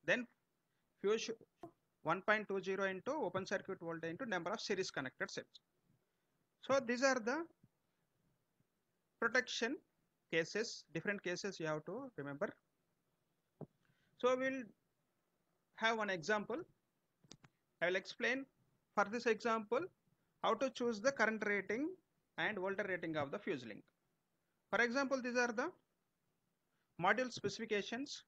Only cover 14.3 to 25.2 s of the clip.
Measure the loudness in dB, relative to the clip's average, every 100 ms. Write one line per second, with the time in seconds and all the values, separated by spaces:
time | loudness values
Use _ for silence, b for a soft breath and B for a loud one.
14.3 | 2 0 -4 -10 -16 _ _ _ _ _
15.3 | _ _ _ _ 0 2 2 0 -2 2
16.3 | 0 2 -6 -6 _ _ _ _ _ _
17.3 | -20 -20 _ _ _ 2 2 -2 -2 0
18.3 | 0 -2 _ _ _ _ 2 2 2 2
19.3 | 2 2 0 2 0 -2 _ _ _ _
20.3 | _ 2 2 2 0 0 2 0 4 2
21.3 | 2 0 0 0 -2 -2 -6 _ _ _
22.3 | -4 -2 -2 -2 -2 -2 -2 -2 -2 -2
23.3 | -4 -4 -4 -4 -12 -16 _ _ _ _
24.3 | _ _ _ _ 2 2 2 0 0